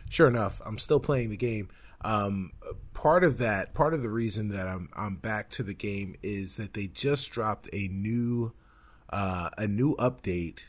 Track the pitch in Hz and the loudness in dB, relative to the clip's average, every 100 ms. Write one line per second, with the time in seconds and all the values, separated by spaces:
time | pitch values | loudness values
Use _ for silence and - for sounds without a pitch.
0 | - - 156 120 101 - - 110 - 147 | -2 6 6 6 2 -2 -6 -4 2 2
1 | - 139 117 104 120 110 101 - - - | 4 0 0 -2 -2 -2 -6 -12 -20 -10
2 | - 110 101 98 92 - - - - - | -2 0 2 0 -4 -10 -12 -12 -12 0
3 | 151 170 180 110 117 101 92 - 151 160 | 4 6 6 4 2 0 0 0 2 2
4 | 117 110 113 107 107 101 92 92 87 - | 0 0 0 0 -2 -2 -2 -4 -6 -6
5 | 104 95 110 107 104 - 98 98 107 101 | -6 -4 -4 -4 -4 -6 -6 -4 -4 -4
6 | 98 - 98 101 95 - 104 - 101 - | -6 -8 -6 -4 -4 -6 -8 -6 -6 -2
7 | 135 143 - - 110 101 - 101 98 98 | 0 0 0 -2 -2 -2 -2 -2 -2 -2
8 | 104 117 120 120 113 - - - - - | 0 0 2 0 -2 -6 -20 -20 -20 -20
9 | - 101 98 90 85 - 104 101 135 - | -8 -4 -2 -2 -4 -2 0 2 2 4
10 | 123 127 - 87 85 - | 2 0 -2 -2 -2 -6